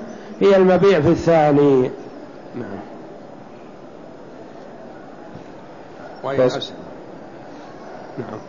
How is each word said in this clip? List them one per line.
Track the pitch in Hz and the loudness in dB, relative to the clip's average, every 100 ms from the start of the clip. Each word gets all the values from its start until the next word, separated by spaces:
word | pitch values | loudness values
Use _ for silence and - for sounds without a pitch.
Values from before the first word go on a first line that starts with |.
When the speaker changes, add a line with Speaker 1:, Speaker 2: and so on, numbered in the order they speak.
| - - - - | -8 -16 -14 0
Speaker 1:
هي | 196 190 | 4 6
المبيع | 185 180 196 180 | 6 6 6 4
في | 151 | 4
الثاني. | 160 165 165 151 143 143 135 127 - - - - - - 120 | 2 4 4 6 6 6 4 2 -4 -14 -18 -18 -18 -16 -14
نعم. | 107 98 - - - - - - - - - - - - - - - - - - - - - - - - - - - - - - - - - - | -12 -14 -14 -18 -18 -18 -20 -20 -20 -20 -20 -20 -20 -20 -20 -20 -20 -20 -20 -20 -20 -18 -20 -20 -20 -20 -20 -20 -20 -20 -20 -20 -20 -20 -18 -12
وإن | 123 135 131 | -6 0 2
Speaker 2:
فص-، | 131 | 0
Speaker 1:
أس-، | 107 - - - - - - - - - - - - - - - | -8 -14 -18 -18 -20 -20 -20 -20 -20 -20 -20 -18 -18 -18 -16 -14
نعم. | 107 107 | -12 -14